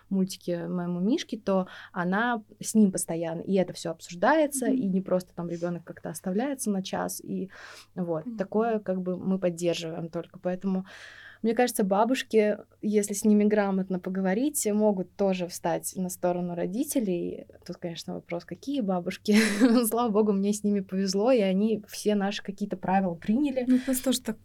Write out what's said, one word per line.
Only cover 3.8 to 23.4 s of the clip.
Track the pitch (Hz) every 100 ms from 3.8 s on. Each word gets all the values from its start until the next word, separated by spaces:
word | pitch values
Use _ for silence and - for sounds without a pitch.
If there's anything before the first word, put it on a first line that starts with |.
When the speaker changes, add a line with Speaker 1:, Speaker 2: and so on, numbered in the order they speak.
| 175
Speaker 1:
обсуждается, | 165 - 175 202 311 294 285 240
Speaker 2:
Мгм. | -
Speaker 1:
и | 196
не | 185
просто | 190 185 185 -
там | 170
ребёнок | 170 175 170
как-то | - 165 175
оставляется | 160 190 185 269 269 214
на | 196
час, | 190 180 180 180
и | - 190 190 - - - - -
вот. | 170 160
Speaker 2:
Понятно. | 240 226
Speaker 1:
Такое | 190 214 233 214
как | 208 185
бы | 180 180
мы | - 190
поддерживаем | 180 170 175 165 165 165 165
только. | 170 165 185
Поэтому, | 180 180 196 190 190 - - - - -
мне | 220 233
кажется, | 247 247
бабушки, | 196 196 226 254 - 220 208 - - _
если | 208 208 202 202
с | 220
ними | 208 208
грамотно | 208 202 190 190 185
поговорить, | 185 190 190 196 285 294 214
могут | 208 214 196 180 -
тоже | 202 185 175
встать | - 180 165 - -
на | 180
сторону | - 180 175 175 175
родителей. | 175 202 294 285 214 175 180 - - - -
Тут, | 175
конечно, | 175 170 - 180
вопрос, | - 175 -
какие | 175 - 285
бабушки. | 196 180 180 185 - 208
<laughs> | 214 202 247 254 226
Слава | 226 240
богу, | 202 214
мне | 196 196
с | 208
ними | 208 202
повезло, | 190 190 196 196 226
и | 262
они | 190 185 220 214 -
все | - 208 208
наши | 196 202
какие-то | - 196 208 190
правила | - 190 190 165
приняли. | - 226